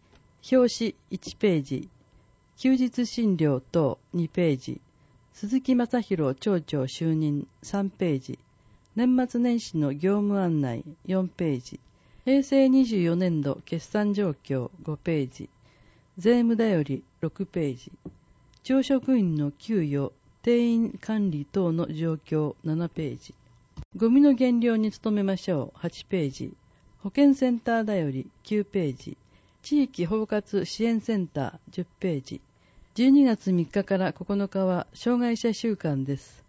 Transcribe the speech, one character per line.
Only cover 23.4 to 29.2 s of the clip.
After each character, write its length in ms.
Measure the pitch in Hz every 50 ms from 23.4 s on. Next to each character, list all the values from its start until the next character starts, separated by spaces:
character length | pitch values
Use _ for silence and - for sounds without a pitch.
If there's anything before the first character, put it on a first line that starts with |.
| _ _ _ _ _ _ _ - - - -
ゴ 140 | 180 226 226
ミ 120 | 247 277
の 120 | 285 285 269
減 260 | 233 262 247 240 233
量 160 | 226 240 226
に 140 | 220 214 214
努 220 | - - - 220
め 100 | 214 208
ま 160 | 196 196 190
し 140 | 185 - -
ょ 200 | 175 143 120 - -
う 40 | -
八 240 | - 170 - - -
ペ 180 | - 196 180 151
ー 80 | 135
ジ、 220 | 131 - - - - - _ _ _ _ _ _ _ _ -
保 80 | 202
健 240 | - 277 285 285 269
セ 160 | - 262 254
ン 80 | 240 226
タ 220 | - 240 226 226
ー 40 | 220
だ 100 | 214 208
よ 140 | 185 160 143
り 180 | 131 131 - - _ _
九 240 | - - 214 208 202
ペ 200 | - - 196 170
ー 120 | 143 123
ジ、 200 | - - 156 - -